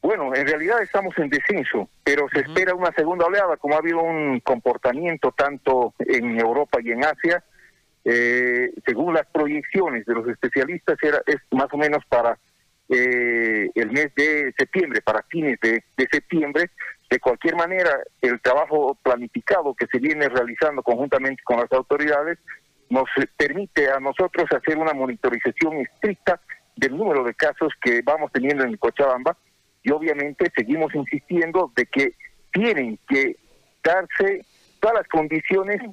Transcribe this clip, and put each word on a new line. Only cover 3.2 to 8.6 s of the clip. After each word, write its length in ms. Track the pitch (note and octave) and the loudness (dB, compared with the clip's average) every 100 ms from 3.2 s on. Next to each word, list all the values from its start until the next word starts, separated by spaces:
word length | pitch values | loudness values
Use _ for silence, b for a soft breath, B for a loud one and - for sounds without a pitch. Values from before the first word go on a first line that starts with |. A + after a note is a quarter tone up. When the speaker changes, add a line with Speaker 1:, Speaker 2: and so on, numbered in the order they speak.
Speaker 1:
oleada, 320 | E3+ G3+ F#3+ D#3 | 2 2 0 -2
como 180 | C#3+ | 0
ha 40 | D3+ | 0
habido 240 | D#3+ E3+ | 0 0
un 360 | E3 D#3+ D3 B2+ | 0 0 -2 -2
comportamiento 920 | - B2 B2+ A#2+ B2+ B2+ F3 E3 A#3+ | -2 0 0 0 0 0 -4 -2 -2
tanto 640 | - C#3+ C#3+ - B2+ A#2+ _ | 0 -2 -2 0 2 2 _
en 400 | - B2 A#2+ A2+ | 0 0 0 0
Europa 400 | A2+ C#3 D3 B2+ | 2 2 0 -2
y 60 | A#2+ | -2
en 120 | A#2 | -2
Asia. 400 | D3 D3 E3 F3 _ b b b b _ | -2 0 0 -2 _ b b b b _
Eh, 680 | - A#2+ A#2+ B2 B2 B2 | 0 2 2 2 2 0